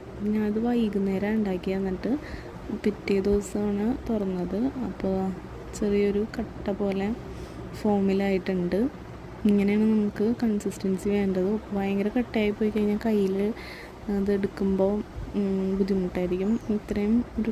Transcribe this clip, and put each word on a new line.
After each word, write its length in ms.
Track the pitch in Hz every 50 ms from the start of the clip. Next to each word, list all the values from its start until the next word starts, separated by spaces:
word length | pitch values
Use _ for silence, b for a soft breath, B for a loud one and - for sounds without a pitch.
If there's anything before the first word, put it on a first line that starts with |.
| - - - -
ഞാനത് 380 | 202 208 214 214 214 208 208 220
വൈകുന്നേരം 760 | 226 240 240 240 226 208 196 202 196 196 190 190 196 208 220
ഉണ്ടാക്കി, 380 | 220 208 196 185 180 - 196
എന്നിട്ട് 460 | 190 190 196 190 185 180 - 190 262 302 B B B B B B B B - - 208 208 -
പിറ്റേ 360 | 214 202 - - - 202 196
ദിവസമാണ് 800 | 190 202 202 208 202 - - 208 208 208 202 202 208 226 269 - - -
തുറന്നത്. 500 | 226 208 202 190 185 180 180 180 190 202 240 269 269 262 233
അപ്പോൾ 440 | 190 185 - - 190 190 190 190 190 185 - - - - - - - - -
ചെറിയൊരു 460 | 214 208 202 202 202 202 202 202 214 220 - -
കട്ട 300 | 190 - - - - 208
പോലെ 460 | 196 196 202 202 190 196 190 208 240 - - B B B B B B B B - - -
ഫോമിലായിട്ടുണ്ട്. 1300 | - 214 208 202 196 196 190 196 196 196 190 185 185 196 190 180 175 175 185 190 240 294 - - - - - - - - - - - 214
ഇങ്ങനെയാണ് 340 | 208 202 196 202 202 214 220
നമുക്ക് 520 | 220 220 214 208 208 - - 208 220 240 - 240
കൺസിസ്റ്റൻസി 680 | 226 208 202 - 202 190 - - 190 190 185 - 202
വേണ്ടത്. 500 | 202 202 202 190 185 185 180 196 214 214 - - 208
ഭയങ്കര 340 | 196 196 196 196 202 196 208 -
കട്ടയായി 340 | 254 233 - - 226 214 208
പോയി 180 | 208 - 220 214
കഴിഞ്ഞാൽ 300 | 208 214 208 208 208 214 -
കയ്യിൽ 480 | 226 214 208 196 190 190 196 202 208 240 B B B B B B B B - - - 202
അത് 160 | 196 196 202
എടുക്കുമ്പോൾ, 720 | 202 196 196 190 - - 196 196 190 190 190 196 208 208 202 - - - - - -
ഉം, 400 | 202 202 196 190 190 190 190 190
ബുദ്ധിമുട്ടായിരിക്കും. 840 | 190 202 196 202 190 185 180 - 185 180 180 180 185 190 208 226 - - -
ഇത്രയും 560 | 208 208 - - 202 208 202 208 226 240 240 - - 233
ഒരു 120 | 214 226